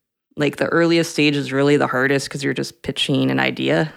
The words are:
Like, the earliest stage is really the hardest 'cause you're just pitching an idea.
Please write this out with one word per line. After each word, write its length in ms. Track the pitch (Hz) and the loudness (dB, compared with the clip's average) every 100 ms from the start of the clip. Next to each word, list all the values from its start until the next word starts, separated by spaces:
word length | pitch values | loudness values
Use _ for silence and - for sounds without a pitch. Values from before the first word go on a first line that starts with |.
| _ _ _ - | _ _ _ -4
Like, 200 | 143 135 | -4 -2
the 100 | - | 0
earliest 440 | 165 170 170 165 | 2 4 2 0
stage 240 | - 151 143 | 0 2 2
is 160 | 127 | -2
really 240 | 135 143 147 | 0 4 4
the 100 | 131 | 2
hardest 420 | 127 135 139 139 | 0 0 0 -2
'cause 120 | 147 | -6
you're 100 | 143 | -4
just 280 | 131 - - | -4 -6 -8
pitching 480 | - 135 - 135 131 | -8 -4 -2 0 0
an 100 | 131 | 0
idea. 520 | 131 127 131 160 156 | -2 -2 -2 0 -2